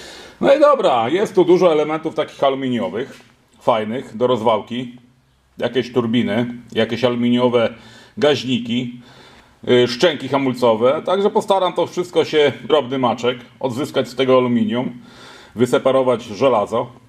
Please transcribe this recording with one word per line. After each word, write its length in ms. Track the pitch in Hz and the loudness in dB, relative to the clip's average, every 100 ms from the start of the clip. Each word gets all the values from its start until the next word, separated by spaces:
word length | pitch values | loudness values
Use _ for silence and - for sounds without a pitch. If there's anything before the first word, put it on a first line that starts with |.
| - - - - | -12 -20 -20 -2
No 140 | 214 | 2
i 60 | 285 | 4
dobra, 480 | 294 269 185 123 113 | 4 4 2 2 0
jest 260 | 175 214 | 0 0
tu 100 | 185 | 2
dużo 280 | 160 175 175 | 4 6 4
elementów 420 | 151 151 156 156 | 2 0 -2 -6
takich 300 | 151 147 - | -6 -6 0
aluminiowych, 760 | 139 135 131 120 95 98 135 - - _ _ _ | 0 0 -2 -2 -4 -6 -10 -12 -20 _ _ _
fajnych, 560 | - 117 107 123 131 110 | 0 0 -2 -8 -10 -4
do 100 | 123 | 0
rozwałki. 680 | 123 110 107 - 120 127 - _ _ _ _ _ - | 2 2 0 -2 -10 -10 -14 _ _ _ _ _ -8
Jakieś 340 | 120 127 117 | -4 -2 -2
turbiny, 640 | 135 117 120 101 107 120 - - | -2 0 0 0 -2 -4 -6 -8
jakieś 320 | 104 113 117 | -4 -2 0
aluminiowe 680 | 123 120 120 123 123 120 113 - - - - - | 0 0 0 2 2 2 0 -4 -20 -20 -20 -2
gaźniki, 840 | 143 131 120 123 - 123 123 - - - - - _ _ - | 0 0 -2 -4 -2 -6 -6 -12 -20 -20 -20 -20 _ _ 0
y, 200 | 123 123 | 2 2
szczęki 400 | - 175 135 131 | 2 0 0 -4
hamulcowe. 720 | 139 135 120 120 110 123 156 | -2 -2 0 2 2 2 0
Także 260 | 156 190 202 | -2 0 0
postaram 420 | 208 - 196 185 | 0 0 0 0
to 140 | 170 156 | -2 -4
wszystko 380 | - 175 156 | -4 -2 0
się, 280 | 147 156 143 127 | 0 2 2 0
drobny 340 | - 151 120 135 | 0 0 0 -2
maczek, 400 | 123 107 120 127 - - | -2 0 -2 -4 -10 -8
odzyskać 480 | 135 117 147 143 117 | -6 -6 -4 -4 -4
z 60 | |
tego 220 | - 131 127 | -2 2 4
aluminium, 600 | 123 120 104 117 131 - - - - - - | 4 0 0 -2 -4 -8 -20 -20 -20 -20 -14
wyseparować 680 | 101 123 143 139 131 127 117 | -2 0 2 2 2 2 -2
żelazo. 640 | 120 95 135 117 98 113 127 - | -4 0 2 2 0 -4 -6 -12